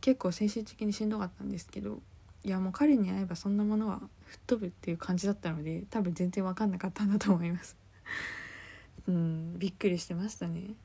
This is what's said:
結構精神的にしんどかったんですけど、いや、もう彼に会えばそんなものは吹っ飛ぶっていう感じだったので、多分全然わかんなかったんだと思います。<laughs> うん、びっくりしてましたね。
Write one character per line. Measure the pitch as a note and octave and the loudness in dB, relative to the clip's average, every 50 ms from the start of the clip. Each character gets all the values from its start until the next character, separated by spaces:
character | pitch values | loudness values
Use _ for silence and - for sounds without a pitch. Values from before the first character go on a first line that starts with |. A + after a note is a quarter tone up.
結 | - C4 C4 C4 | 4 4 6 6
構 | - F3+ | 4 0
精 | E3+ - G#3+ | 2 2 2
神 | G#3 - A3+ G#3+ | 2 2 0 -6
的 | - - - G#3+ | -6 -6 -4 -2
に | G#3 G3+ | -2 0
し | - G#3+ | 0 0
ん | G#3+ | 0
ど | G#3+ G#3 | 0 0
か | F#3+ | -2
っ | F3+ - | -4 -6
た | - - | -8 -6
ん | - | -6
で | G3 E3+ | -6 -6
す | - - | -8 -10
け | - - | -10 -8
ど、 | G3 G3+ - - - - - - - - - - - | -6 -6 -6 -8 -10 -16 -20 -20 -20 -20 -16 -8 -4
い | G3+ | -2
や、 | F#3+ F#3 | 0 0
も | F#3+ F#3+ | 0 0
う | |
彼 | F3+ - C#4+ D4+ C#4+ | 2 4 6 6 8
に | A#3 G3 F3+ | 6 6 4
会 | F#3+ G3 G3 | 2 0 -2
え | |
ば | F3 E3+ | -2 -4
そ | - - G3+ | -2 0 2
ん | G3+ | 2
な | G#3 G#3 | 4 4
も | G#3 G#3+ | 4 4
の | G#3+ A3 | 2 2
は | G#3 - - - - - - - | 0 -2 -4 -6 -12 -16 -20 -20
吹 | - - | -20 -20
っ | - - | -6 0
飛 | - B3 A3 | 0 0 0
ぶ | G#3 | 0
っ | F3+ | -4
て | - - - F3 | -6 -6 -6 -4
い | E3+ | -4
う | |
感 | E3+ - - F3+ | -4 0 0 0
じ | F3 G3 | 2 2
だ | G3+ G3+ | 0 0
っ | |
た | G3+ - E3+ | 0 -2 -4
の | D#3 D3+ D3+ | -2 -2 -4
で、 | D#3+ E3 F3 G3+ - | -4 -4 -6 -6 -4
多 | - A3 | -2 0
分 | G3 F3 E3 | 0 0 0
全 | - F3+ F3+ | 0 0 0
然 | - G3+ F#3+ | 0 0 -2
わ | F#3 F#3 | -2 0
か | F#3 G#3+ | 0 0
ん | G3+ | 0
な | F3+ | 0
か | F3+ - | 0 -4
っ | F#3+ | -4
た | - - G#3+ | -2 0 2
ん | G3 | 2
だ | G3+ G#3 | 4 4
と | - G3+ | 6 4
思 | F#3 E3+ E3+ | 4 4 4
い | E3+ | 0
ま | F3 F3+ - | -2 -2 -6
す。 | - - - - - - - - - - - - - - | -10 -18 -20 -20 -20 -20 -16 -10 -8 -8 -6 -6 -8 -8
<laughs> | - - - - - - - - - - - - - - | -10 -12 -14 -14 -16 -18 -18 -18 -20 -20 -20 -16 -8 -2
う | - | 0
ん、 | F3+ E3+ E3 E3 D#3+ D#3+ D#3+ E3+ F3 F3+ | 2 2 2 2 0 -2 -4 -6 -6 -4
び | F#3+ F#3 | -4 -4
っ | F#3 | -2
く | - - G3 | 0 0 0
り | F3+ E3+ | 0 0
し | - | -2
て | - F3 | -4 -4
ま | E3+ G3 | -4 -4
し | G#3+ - | -4 -6
た | - - | -6 -6
ね。 | E3+ E3 E3 F#3 G3+ A3 - | -4 -4 -6 -6 -10 -12 -14